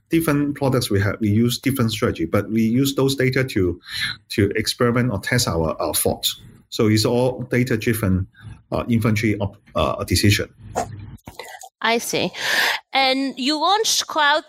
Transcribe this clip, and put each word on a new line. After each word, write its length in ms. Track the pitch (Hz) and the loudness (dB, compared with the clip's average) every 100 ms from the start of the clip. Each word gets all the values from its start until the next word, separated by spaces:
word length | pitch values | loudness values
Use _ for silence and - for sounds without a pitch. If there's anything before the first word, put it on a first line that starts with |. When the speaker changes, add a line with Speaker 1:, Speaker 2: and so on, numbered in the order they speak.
| _ | _
Speaker 1:
Different 480 | 165 160 143 143 143 | 0 2 0 0 0
products 320 | 135 131 - | 0 0 2
we 120 | 98 | 0
have, 160 | 101 - | 0 0
we 80 | 107 | 2
use 300 | 104 120 120 | 2 2 0
different 340 | 131 123 113 | -2 0 0
strategy, 320 | 110 110 - | 0 -2 -2
but 240 | 82 104 101 | 0 0 0
we 140 | 113 | 0
use 320 | 113 123 139 | 2 2 0
those 220 | 135 135 135 | 2 0 2
data 280 | 131 131 | 0 0
to, 340 | 131 104 90 87 - - - - _ | 0 0 0 -2 -8 -6 -6 -8 _
to 200 | - 98 - | 0 2 0
experiment 540 | - - 120 123 123 | -4 0 0 2 0
or 80 | 98 | -2
test 260 | - 123 - | 0 0 0
our, 280 | 82 78 - | 0 0 -2
our 140 | 80 | -4
thoughts. 460 | 76 - - - - - - _ | -2 -2 -2 -4 -6 -12 -20 _
So 160 | - 110 | 0 2
it's 180 | 107 | 4
all 380 | 120 120 127 - | 2 2 0 -2
data-driven, 840 | 123 123 123 110 120 110 95 92 - - - - _ | -2 0 0 0 0 0 2 0 -2 -10 -18 -18 _
uh, 120 | 82 - | -4 0
inventory 480 | 117 113 107 113 - | 2 2 2 0 -2
op-, 180 | 98 - _ | -4 -8 _
uh, 300 | - 71 - | -2 0 -2
decision. 440 | - 90 104 - - - - - - - - - - - - - - _ | 0 2 4 2 0 -12 -10 -8 -8 -10 -16 -18 -18 -18 -18 -18 -20 _
Speaker 2:
I 180 | 220 233 | -2 0
see. 340 | - 143 175 - - - - - - | -2 -2 -2 -4 -2 0 0 -2 -2
And 460 | 269 269 269 269 247 | 0 2 2 -2 -2
you 220 | 262 302 | -2 0
launched 480 | 330 415 440 - - | 2 2 0 -2 -2
Cloud 340 | 320 294 311 | 0 2 2